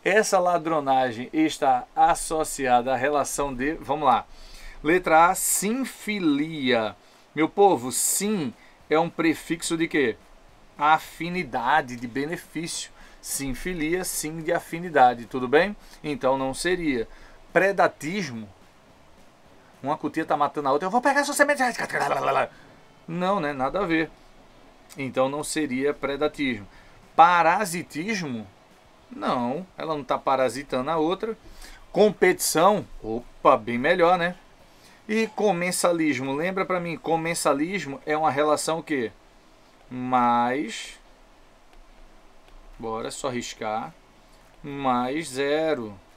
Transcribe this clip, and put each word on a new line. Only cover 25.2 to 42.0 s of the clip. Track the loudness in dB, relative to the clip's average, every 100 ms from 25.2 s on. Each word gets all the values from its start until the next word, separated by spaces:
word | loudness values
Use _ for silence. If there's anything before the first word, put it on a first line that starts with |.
| 0
não | 0
seria | -6 -4 -2 -2 -2
predatismo. | -2 -6 -2 -4 -2 -4 -4 -10 -20 -20 -20 -6
Parasitismo? | 6 6 8 4 2 -2 -6 -8 -8 -4 -4 -4 -8 -10 -20 _ -20 -20 -20 -20
Não, | -6 -4 -2 -2 -6 -10 -12
ela | -8
não | -6
tá | -4 -4
parasitando | 0 0 0 -2 -6 -4 -2
a | -2
outra. | 0 -2 -4 -8 -14 -20 -20 -20 -6
Competição? | 4 4 6 2 4 0 4 4 4 -2 -12
Opa, | -6 -8 -8 2 4 4
bem | 2 -2
melhor, | 0 4 4 4
né? | 0 -6 -18 -20 -20 -20 -20 -20 -4
E | -2 -2
comensalismo, | 0 0 0 -2 0 0 2 0 0 -4
lembra | -4 -4 -4 -4
pra | -4
mim, | -4 -8
comensalismo | -4 -2 -2 -2 0 0 0 -4 -6 -10
é | -4
uma | 0 0
relação | 2 2 0 0 -4
o |
quê? | -2 -4 -4 -8 -20 -20 _ _ _ _ -16
Mais, | -10 0 2 4 2 0 -2 -6 -10 -14 -18 -20 -20 -20 -20 -20 _ _ -20 -20 -20